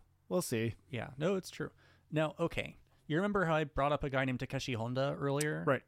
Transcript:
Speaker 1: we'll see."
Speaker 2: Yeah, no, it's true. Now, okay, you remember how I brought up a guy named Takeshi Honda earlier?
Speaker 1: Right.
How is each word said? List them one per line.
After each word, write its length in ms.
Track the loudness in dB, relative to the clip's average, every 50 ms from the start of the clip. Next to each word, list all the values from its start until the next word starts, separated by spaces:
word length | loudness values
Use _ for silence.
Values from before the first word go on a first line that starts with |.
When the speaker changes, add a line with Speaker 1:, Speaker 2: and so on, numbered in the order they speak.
| -8 -20 _ _ _ -2
Speaker 1:
we'll 120 | 0 0
see." 340 | 2 2 0 2 2 0 -2 -6 -10 -8
Speaker 2:
Yeah, 200 | -8 -6 -6 -6 -4
no, 180 | -2 0 0 0
it's 140 | 0 -2 -6
true. 220 | -8 -8 -8 -8 -10 -14 -20 -20 -20 -20 _ -4
Now, 240 | 0 0 0 0 0 -2
okay, 380 | -2 -2 -2 -4 -6 -6 -8 -16 -20 -20 -20 _ _
you 80 | -2 0
remember 280 | 0 2 2 2 2 2
how 100 | 4 4
I 80 | 2 2
brought 260 | 0 0 2 2 2
up 120 | 2 2 0
a 60 | 0
guy 160 | 0 2 2
named 140 | 2 0 -2
Takeshi 340 | -2 -4 -4 -4 -2 -2 -2
Honda 420 | -2 -2 -2 0 0 0 0 0 -2
earlier? 440 | 0 0 0 0 0 -2 -2 0 2
Speaker 1:
Right. 140 | 2 2 2 0